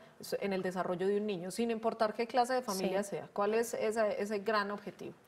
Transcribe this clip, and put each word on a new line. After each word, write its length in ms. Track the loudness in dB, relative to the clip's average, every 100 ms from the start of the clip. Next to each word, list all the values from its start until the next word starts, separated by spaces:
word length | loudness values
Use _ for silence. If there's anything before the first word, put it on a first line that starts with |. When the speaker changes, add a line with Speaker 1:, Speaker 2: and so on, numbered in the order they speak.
| -18 -14 -6 -2
Speaker 1:
en 120 | 0
el 100 | 0
desarrollo 440 | 0 -2 -2 0 2
de 120 | 2
un 80 | 0
niño, 240 | -2 -4
sin 180 | -2 0
importar 420 | 0 0 2 0
qué 120 | 2 0
clase 280 | 2 2
de 80 | 2
familia 420 | 0 -2 0 0
Speaker 2:
Sí. 60 | 0
Speaker 1:
sea? 180 | -4 -6
¿Cuál 220 | 0 2
es 180 | 2 0
esa, 340 | 0 0 2 2
ese 300 | 2 -2 -2
gran 320 | 0 0 0
objetivo? 420 | -4 -8 -10 -12 -12